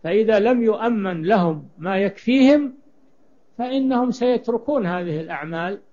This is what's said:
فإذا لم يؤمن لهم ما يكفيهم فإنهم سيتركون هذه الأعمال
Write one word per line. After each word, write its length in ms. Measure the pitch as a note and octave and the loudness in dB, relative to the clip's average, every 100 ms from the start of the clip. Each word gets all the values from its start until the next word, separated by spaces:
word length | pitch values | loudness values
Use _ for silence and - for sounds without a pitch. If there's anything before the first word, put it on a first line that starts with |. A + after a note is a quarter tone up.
فإذا 360 | D#3+ G3+ A3 G#3+ | 0 0 2 2
لم 240 | A3 B3 | 2 2
يؤمن 600 | A3+ G#3 A3+ A3+ F#3+ F3 D#3+ | 2 0 -2 -2 -2 -4 2
لهم 440 | G#3 E3+ D#3 C#3 - | 2 2 -2 -10 -10
ما 200 | E3+ F#3+ | -4 -2
يكفيهم 760 | G3 G3 - C4 C4 D4 C#4+ - - _ _ _ - _ _ - | -2 -4 0 4 6 6 2 -10 -20 _ _ _ -20 _ _ -10
فإنهم 540 | B3+ C4+ C4 B3 B3 | -4 -2 0 0 -2
سيتركون 720 | - B3 A#3+ A#3 A#3 B3+ C#4+ F#3 | 0 0 0 -2 -4 -2 -2 -2
هذه 340 | F3+ F3 D#3 | -4 -4 -6
الأعمال 600 | E3 D#3 D3+ E3 F3 G3+ - | -6 -10 -8 -6 -6 -8 -16